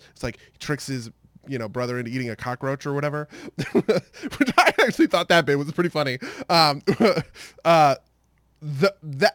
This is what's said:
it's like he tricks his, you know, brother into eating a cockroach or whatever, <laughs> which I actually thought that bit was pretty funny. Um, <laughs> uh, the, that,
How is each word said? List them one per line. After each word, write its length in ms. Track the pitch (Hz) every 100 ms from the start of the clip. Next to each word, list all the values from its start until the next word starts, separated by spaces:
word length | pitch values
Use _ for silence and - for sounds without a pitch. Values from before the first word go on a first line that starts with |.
| _
it's 100 | -
like 160 | 123 - _
he 60 | -
tricks 280 | - 143 -
his, 240 | 131 113 - _ _ -
you 100 | 131
know, 100 | 107
brother 300 | 123 123 123
into 120 | 117
eating 180 | 131 123
a 60 | 110
cockroach 480 | 123 123 135 139 147
or 60 |
whatever, 340 | 143 147 147 151 - - -
<laughs> 160 | -
which 800 | - - 202 - - 294 - 262 339
I 140 | 359 -
actually 240 | 254 - 320
thought 220 | 170 175
that 180 | 170 147
bit 100 | 143
was 140 | 147
pretty 180 | - 175
funny. 280 | 156 139 127 311 403 -
Um, 320 | 170 151 143 - - 214 165
<laughs> 420 | - - - -
uh, 320 | 160 165 147 131 _ _ _ _ _ _
the, 320 | 151 139 196 -
that, 320 | 156 135 190